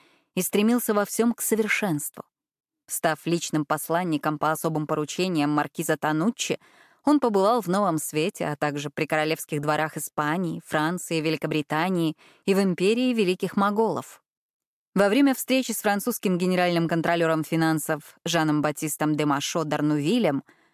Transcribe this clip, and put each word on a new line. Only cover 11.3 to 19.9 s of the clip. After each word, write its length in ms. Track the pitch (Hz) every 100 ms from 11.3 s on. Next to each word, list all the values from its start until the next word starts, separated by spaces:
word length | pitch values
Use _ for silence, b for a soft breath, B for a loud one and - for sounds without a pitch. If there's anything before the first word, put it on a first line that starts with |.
| 156 156 156 147 151 175 185 160 151 b b -
и 80 |
в 80 | 196
империи 520 | 202 170 185 226 254
Великих 440 | 233 185 185 190 -
Моголов. 640 | 202 208 220 139 131 - _ _ _ _ _ _ _ -
Во 140 | 202
время 260 | 226 277 254
встречи 360 | - 262 254
с 100 | 226
французским 560 | 214 202 247 226 208 180
генеральным 500 | 185 185 180 170 165
контролёром 560 | 165 160 170 165 160
финансов 720 | 156 165 160 160 - 151 - - -
Жаном 360 | 165 156 151
Батистом 540 | 151 147 156 - 151 151
де 100 | 151
Машо 400 | 143 - 175 156
Дарнувилем 760 | 147 151